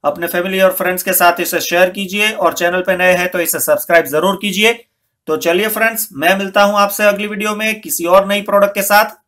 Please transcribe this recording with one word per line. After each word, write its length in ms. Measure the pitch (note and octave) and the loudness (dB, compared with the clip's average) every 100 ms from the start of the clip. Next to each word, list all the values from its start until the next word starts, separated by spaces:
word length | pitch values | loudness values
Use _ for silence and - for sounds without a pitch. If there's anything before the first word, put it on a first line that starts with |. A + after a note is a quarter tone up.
अपने 220 | D3 D3+ E3+ | -2 -2 -4
फैमिली 340 | F3+ F#3 F#3+ | -4 -2 2
और 120 | F#3+ | 2
फ्रेंड्स 300 | F#3 F3+ F3+ | 2 -4 -4
के 100 | - | -4
साथ 280 | F3+ F3 F3 | 2 2 2
इसे 200 | E3 E3+ | -4 -4
शेयर 300 | - F3 F#3 | -2 2 2
कीजिए 400 | F#3+ F#3+ G#3 G#3+ | 0 -6 -2 -2
और 220 | G#3+ F3 | 0 -2
चैनल 280 | D#3+ F3 F3+ | 0 -2 -2
पे 160 | F3+ F3+ | -2 0
नए 160 | F#3 | 2
हैं 160 | F3+ F3+ | 2 0
तो 120 | F3+ | -2
इसे 200 | E3 D#3 | -4 -4
सब्सक्राइब 460 | - D3 - E3+ D3 | 0 -2 2 2 2
जरूर 320 | D3 F3+ F#3+ | 0 0 -2
कीजिए। 300 | G#3 F#3 G#3+ A#3 _ _ _ _ - | -4 0 0 0 _ _ _ _ -6
तो 80 | D#3 | -2
चलिए 320 | D#3+ F3+ G#3+ | 0 0 0
फ्रेंड्स, 400 | G#3+ A3 A3 - | 0 -2 -2 -10
मैं 260 | C3+ D#3+ G3 | -2 0 0
मिलता 240 | G3 G3+ | 0 2
हूं 160 | G3+ G#3 | 2 4
आपसे 260 | G3+ G3+ | 0 2
अगली 220 | G#3 G3 G#3 | 0 0 -6
वीडियो 280 | G#3 G#3+ | -4 -4
में 260 | G#3 G#3+ G#3+ | -2 -4 -6
किसी 240 | E3 - | -8 -4
और 240 | E3+ F#3+ G3 | 4 4 4
नई 140 | G3+ | -2
प्रोडक्ट 320 | G#3 G3+ G3+ | 0 2 2
के 80 | G3+ | 0
साथ। 340 | G3 G#3 A3 - | 2 4 2 -4